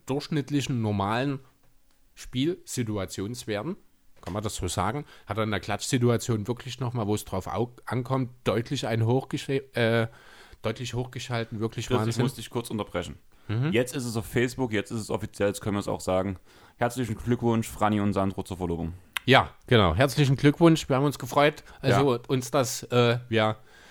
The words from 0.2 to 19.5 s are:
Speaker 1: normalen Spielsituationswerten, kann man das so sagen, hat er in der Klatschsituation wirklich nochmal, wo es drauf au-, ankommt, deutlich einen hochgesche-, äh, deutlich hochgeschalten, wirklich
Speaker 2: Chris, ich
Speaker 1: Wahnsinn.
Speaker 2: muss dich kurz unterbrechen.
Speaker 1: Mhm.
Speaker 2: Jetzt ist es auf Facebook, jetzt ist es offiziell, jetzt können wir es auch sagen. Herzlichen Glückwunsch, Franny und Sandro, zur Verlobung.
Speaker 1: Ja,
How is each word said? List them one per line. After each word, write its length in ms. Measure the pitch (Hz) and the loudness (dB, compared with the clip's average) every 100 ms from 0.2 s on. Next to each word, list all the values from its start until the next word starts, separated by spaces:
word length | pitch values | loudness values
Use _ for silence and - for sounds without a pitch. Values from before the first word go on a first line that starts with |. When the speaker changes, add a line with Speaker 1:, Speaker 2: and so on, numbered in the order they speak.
| - 156 127 143 131 123 | -2 -4 0 -2 0 -2
Speaker 1:
normalen 580 | 110 101 98 113 139 139 - _ _ _ _ _ _ | 0 0 0 0 0 -4 -10 _ _ _ _ _ _
Spielsituationswerten, 1600 | - - 123 147 180 - - 110 104 95 - 98 123 - 104 131 208 _ _ _ - | -20 -8 -2 0 -2 -6 -6 -4 -4 -4 -6 -8 -8 -6 -4 -4 -10 _ _ _ -14
kann 120 | - | -8
man 100 | 98 | -6
das 140 | 104 - | -6 -4
so 120 | 92 | -4
sagen, 360 | - 95 139 143 - - | -2 -2 -4 -8 -18 -8
hat 120 | 107 | -4
er 60 | |
in 60 | 107 | -2
der 100 | 98 | -2
Klatschsituation 840 | - 104 - 131 120 113 - 110 101 | -4 -6 -2 2 2 2 0 -2 -2
wirklich 340 | 120 127 120 | -6 -8 -8
nochmal, 260 | 123 120 101 | -6 -2 0
wo 80 | |
es 100 | 107 | 0
drauf 220 | - 95 - | -2 -6 -4
au-, 280 | 92 123 - - | -4 -4 -6 -6
ankommt, 440 | 113 123 131 123 - | -4 -2 -2 -2 -4
deutlich 420 | - 101 117 135 120 | 0 0 -2 -4 -2
einen 180 | 113 | 0
hochgesche-, 680 | 113 131 - - - 135 - | 2 2 0 -8 -4 -4 -2
äh, 340 | - 117 117 113 - - - - - | 0 2 2 0 -6 -20 -20 -20 -8
deutlich 340 | 110 113 120 | -6 -4 -6
hochgeschalten, 680 | 120 120 120 - 117 113 107 | -6 -6 -8 -6 -4 -4 -4
wirklich 260 | 113 - 110 | -4 -4 -2
Speaker 2:
Chris, 100 | 123 | 0
ich 100 | 110 | 0
Speaker 1:
Wahnsinn. 160 | 113 | 0
Speaker 2:
muss 120 | 127 | 0
dich 160 | 123 110 | -2 -6
kurz 200 | 123 - | -6 -4
unterbrechen. 460 | 107 101 90 82 71 - - - | -6 -4 -6 -6 -12 -20 -20 -4
Speaker 1:
Mhm. 240 | 110 143 | -2 2
Speaker 2:
Jetzt 240 | 120 127 147 | 2 0 -2
ist 80 | |
es 120 | 120 113 | -4 -4
auf 100 | 101 | -2
Facebook, 460 | 123 123 123 127 | 0 0 0 -2
jetzt 180 | 104 98 | -2 -2
ist 100 | 117 | -6
es 100 | 104 | -4
offiziell, 380 | 104 104 - 101 | -6 -6 -2 -2
jetzt 120 | - | 0
können 160 | 107 101 | -4 -4
wir 40 | |
es 80 | 98 | -4
auch 120 | 98 | -4
sagen. 380 | - 92 95 92 - - - _ | 0 0 0 -4 -12 -20 -20 _
Herzlichen 400 | 120 127 120 107 | -2 -2 -4 -4
Glückwunsch, 520 | 117 120 117 113 113 | -2 0 2 2 -2
Franny 320 | - 104 104 | 0 2 4
und 120 | 101 | 2
Sandro, 300 | 98 98 95 | 2 0 -2
zur 140 | 95 90 | -8 -6
Verlobung. 340 | 90 85 82 90 - - - | -2 -2 -4 -8 -12 -8 4
Speaker 1:
Ja, 240 | 127 - | 4 4